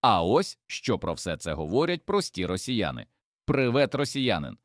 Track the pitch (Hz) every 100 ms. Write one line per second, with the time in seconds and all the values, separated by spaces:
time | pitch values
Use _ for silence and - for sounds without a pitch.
0 | 131 101 85 131 190 - _ - - 110
1 | - 80 - 78 - 76 78 110 170 175
2 | - 196 - - 90 92 - 123 87 62
3 | 52 _ _ _ - - 127 120 139 135
4 | 139 139 127 92 69 53